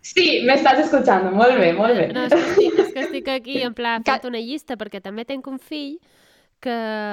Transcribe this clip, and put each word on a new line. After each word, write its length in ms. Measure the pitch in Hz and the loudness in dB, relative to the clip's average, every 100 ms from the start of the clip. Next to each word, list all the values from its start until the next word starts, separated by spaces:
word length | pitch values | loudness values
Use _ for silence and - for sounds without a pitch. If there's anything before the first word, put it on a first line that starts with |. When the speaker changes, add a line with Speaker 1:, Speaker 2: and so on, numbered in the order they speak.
Speaker 1:
Sí, 400 | - 370 330 - | -6 0 2 2
m'estàs 380 | 240 277 262 262 | 2 4 4 4
escuchando. 460 | 302 277 233 190 185 | 4 2 4 2 2
Molt 240 | 190 240 254 | 4 4 6
bé, 140 | 170 | 4
molt 240 | 170 220 226 | 2 2 2
bé. 140 | - | 0
Speaker 2:
No, 140 | 247 247 | -2 2
és 80 | |
que 60 | 339 | 2
estic, 360 | 339 381 359 330 | 2 2 2 2
és 140 | - | 0
que 80 | 254 285 | -2 -6
estic 220 | 277 269 | -6 -6
aquí, 300 | 262 233 277 | -6 -4 -6
en 100 | 247 | -4
pla, 260 | 220 240 226 | -4 -4 -2
Speaker 3:
Ca- 140 | 233 262 | -2 -2
Speaker 2:
fent 100 | 247 | -4
una 80 | 240 | -8
llista, 340 | 233 294 - 214 | -8 -10 -10 -10
perquè 240 | 208 202 | -10 -12
també 240 | 196 208 | -12 -12
tenc 220 | 233 277 269 | -10 -10 -10
un 120 | 262 | -14
fill 380 | - 302 285 320 _ _ _ _ _ _ | -10 -10 -10 -14 _ _ _ _ _ _
que 160 | 254 233 220 214 208 | -8 -6 -6 -6 -6